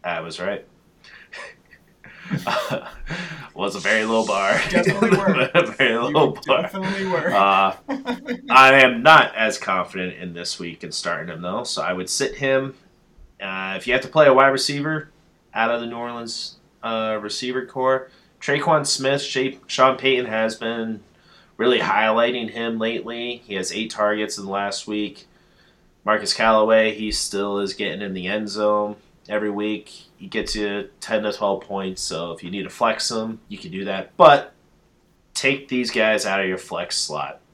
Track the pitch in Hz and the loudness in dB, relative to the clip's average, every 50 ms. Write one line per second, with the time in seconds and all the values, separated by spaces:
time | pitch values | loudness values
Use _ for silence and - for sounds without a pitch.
0 | - 87 85 80 82 85 80 - 90 98 101 - - _ _ _ _ _ _ _ | -6 -6 -6 -6 -8 -10 -10 -6 -6 -6 -6 -6 -10 _ _ _ _ _ _ _
1 | _ - - - - _ - - - - - _ _ _ - _ _ _ _ _ | _ -20 -20 -20 -20 _ -18 -18 -18 -18 -20 _ _ _ -20 _ _ _ _ _
2 | - - - - - - - - - - - - 587 - - - - - - - | -20 -20 -20 -20 -8 -6 -6 -4 -2 -2 -2 -2 -2 -4 -6 -8 -8 -12 -16 -14
3 | - - 165 180 180 170 160 - 139 - _ 156 196 101 - - - 101 110 110 | -12 -10 -10 -10 -10 -12 -14 -16 -16 -18 _ -6 -6 -6 -6 -4 -2 0 0 0
4 | 110 110 113 113 110 98 101 98 98 98 - - - - 180 175 175 - - 202 | 2 2 0 0 2 2 0 0 2 2 2 0 0 2 2 2 2 2 2 2
5 | 220 214 190 - - 190 190 143 113 - - 170 - 107 - - 139 120 113 117 | 4 4 4 4 4 2 2 2 0 2 2 2 2 2 0 0 0 0 2 0
6 | 120 147 - 156 147 - - - - - - - 180 - - 190 190 190 196 196 | -2 0 4 4 4 4 2 -4 -2 0 0 0 0 -4 -6 -6 -6 -4 -4 -4
7 | 190 190 180 170 - 180 - 101 98 98 98 95 98 95 - - _ - 269 269 | -4 -2 -2 -2 -2 0 2 4 4 4 4 4 4 2 0 -4 _ -8 -8 -8
8 | - 247 247 - - - 240 - - - 240 - 131 135 135 135 131 127 120 117 | -4 -6 -6 -6 -6 -10 -10 -10 -4 4 8 10 10 10 10 10 8 6 4 4
9 | 120 156 160 147 120 - - 110 110 110 104 - - - 95 92 90 - - 95 | 6 8 8 8 8 4 0 0 0 0 0 -2 -2 -2 -2 -2 -2 -4 -6 -8
10 | 92 92 85 - 90 90 82 87 87 - - - 90 85 85 - - 82 82 - | -8 -8 -8 -10 -12 -12 -10 -10 -10 -10 -8 -8 -10 -12 -10 -12 -14 -10 -10 -8
11 | - 87 85 76 80 87 87 80 90 90 98 113 123 - - - 80 87 92 92 | -6 -6 -6 -6 -6 -10 -10 -8 -8 -6 -6 -6 -6 -6 -6 -4 -2 -2 -2 -4
12 | 92 - - - 139 131 - - 139 135 135 135 135 135 135 _ _ _ _ _ | -4 -6 -4 -4 -4 -4 -4 -4 -2 0 2 0 0 -2 -10 _ _ _ _ _
13 | _ _ _ - - - _ _ 101 95 95 95 95 95 95 95 - 120 123 131 | _ _ _ -20 -20 -20 _ _ -10 -8 -8 -6 -6 -6 -8 -6 -4 -2 -2 -2
14 | 131 131 - 156 151 143 131 131 135 135 135 131 - - 143 143 143 156 156 156 | -2 0 4 6 6 8 8 8 6 4 4 2 -2 -2 -4 -4 -4 -4 -6 -6
15 | 151 - _ _ _ _ _ _ _ _ - 107 113 113 117 120 117 117 117 117 | -8 -12 _ _ _ _ _ _ _ _ -4 -2 -2 0 0 -4 -4 -8 -8 -8
16 | 117 120 120 117 117 113 - - - - - _ _ _ _ _ - 117 113 113 | -8 -8 -10 -10 -12 -12 -10 -10 -12 -12 -14 _ _ _ _ _ -8 -6 -4 -4
17 | 110 110 110 107 104 104 104 - 127 127 127 131 127 - - 135 127 135 135 131 | -2 -4 -4 -4 -6 -8 -8 -6 -6 -4 -4 -6 -6 -6 -6 -2 0 2 2 0
18 | - - _ _ _ _ _ _ - - 143 143 143 170 160 151 147 143 - - | -2 -8 _ _ _ _ _ _ -4 -2 -2 0 2 4 2 2 2 0 -4 0
19 | 135 135 139 139 139 - - 135 135 131 135 - _ - - - 131 131 127 - | 2 0 0 0 -2 -4 -2 -2 -2 -2 -4 -8 _ -8 2 4 4 4 4 2
20 | - 135 135 123 123 113 110 110 110 113 110 - 117 113 117 117 113 113 110 104 | 2 2 2 2 0 -2 -2 0 0 -2 -2 -4 -6 -6 -4 -4 -4 -6 -6 -8
21 | - _ _ _ _ _ - - _ _ _ - 113 123 123 107 - - 98 104 | -12 _ _ _ _ _ -20 -20 _ _ _ 0 2 2 2 2 2 2 2 2
22 | 113 110 110 113 120 120 123 120 113 107 110 117 117 113 113 113 110 113 117 113 | 2 4 4 4 2 2 0 -4 -6 -8 -6 -6 -6 -4 -4 -2 -4 -4 -4 -4
23 | - 113 117 117 120 120 123 117 _ - 101 95 92 - 82 107 113 113 - - | -8 -8 -10 -8 -8 -8 -10 -12 _ -8 -8 -6 -6 -6 -6 -6 -6 -6 -2 0
24 | 107 104 107 107 107 101 - 104 98 98 98 98 101 101 98 - - - 107 107 | 0 0 0 0 -4 -6 -6 -10 -8 -6 -4 -4 -4 -4 -6 -8 -8 -6 -4 -4
25 | 104 98 - - - _ _ _ _ _ _ _ _ _ _ _ _ _ _ _ | -4 -6 -8 -14 -20 _ _ _ _ _ _ _ _ _ _ _ _ _ _ _
26 | _ 104 107 107 101 95 - - 113 113 113 110 107 110 113 110 110 110 104 104 | _ 0 0 0 0 -4 0 2 4 6 6 6 6 6 6 6 6 4 0 -2
27 | 110 107 104 - - - - 98 101 101 101 101 101 95 95 - 104 95 78 98 | -4 -4 -4 -4 -4 -4 -4 -4 -2 -2 -2 -2 -2 -4 -4 -4 -6 -6 -4 -6
28 | 104 98 95 92 90 92 104 107 107 101 95 107 107 104 104 104 104 104 107 - | -6 -6 -6 -6 -6 -4 -4 -4 -4 -6 -4 0 2 2 2 2 0 -2 -6 -12
29 | _ _ _ _ _ - 104 107 107 107 101 101 104 107 107 98 - - - - | _ _ _ _ _ -4 -4 -2 -2 -2 -2 -2 -2 -2 -4 -4 -8 -16 -20 -20
30 | - _ _ _ 98 95 - 110 104 - - 110 104 101 101 104 98 - _ _ | -20 _ _ _ -18 -6 -4 -4 -4 -2 -4 -4 -4 -2 -4 -6 -8 -10 _ _
31 | - - 113 107 107 107 101 - 110 101 98 95 - - 98 98 95 95 92 - | -6 -2 -2 0 0 -2 -4 -2 0 0 0 -2 -4 -8 -8 -6 -6 -6 -8 -8
32 | - - 90 80 85 87 82 - - 87 92 101 95 92 - - 120 113 110 - | -8 -8 -6 -6 -6 -8 -8 -10 -10 -10 -8 -8 -8 -10 -4 -2 0 0 0 -2
33 | - - 120 113 110 110 113 110 _ _ 104 - - 87 87 95 98 98 98 95 | -4 -4 -4 -4 -6 -6 -10 -12 _ _ -16 -16 -14 -12 -10 -8 -6 -6 -6 -8
34 | 95 - _ - 165 156 143 135 - - _ _ _ _ _ _ _ _ _ _ | -8 -12 _ 8 10 10 10 8 4 -4 _ _ _ _ _ _ _ _ _ _
35 | _ _ _ _ _ _ _ - - 135 139 135 - - 127 123 123 117 - 120 | _ _ _ _ _ _ _ -2 0 0 -2 -2 -4 -4 -4 -4 -4 -2 0 0
36 | 107 110 110 104 104 104 95 98 98 92 92 90 - - 90 85 87 - - - | 2 2 2 0 0 -2 -2 -2 -2 -2 -4 -6 -8 -10 -8 -8 -8 -6 -6 -6
37 | - - 78 73 71 69 71 - _ _ | -6 -6 -6 -8 -8 -8 -12 -18 _ _